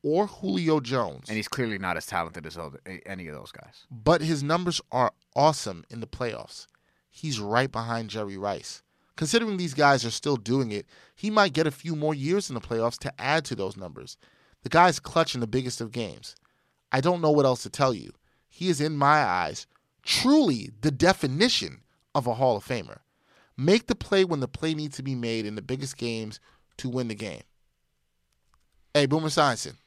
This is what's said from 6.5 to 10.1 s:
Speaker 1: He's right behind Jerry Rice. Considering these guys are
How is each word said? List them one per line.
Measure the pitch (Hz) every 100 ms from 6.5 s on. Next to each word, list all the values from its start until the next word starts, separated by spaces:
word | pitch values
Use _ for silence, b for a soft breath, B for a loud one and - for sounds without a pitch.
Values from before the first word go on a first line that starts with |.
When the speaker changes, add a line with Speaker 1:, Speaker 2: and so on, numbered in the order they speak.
| - - _ _ _ _
Speaker 1:
He's | - 160 120
right | 101 117 131
behind | 113 117 117 113
Jerry | 107 104 98
Rice. | 101 90 - - _ _ _ -
Considering | 156 233 226 190
these | 175
guys | 135 143 135
are | 113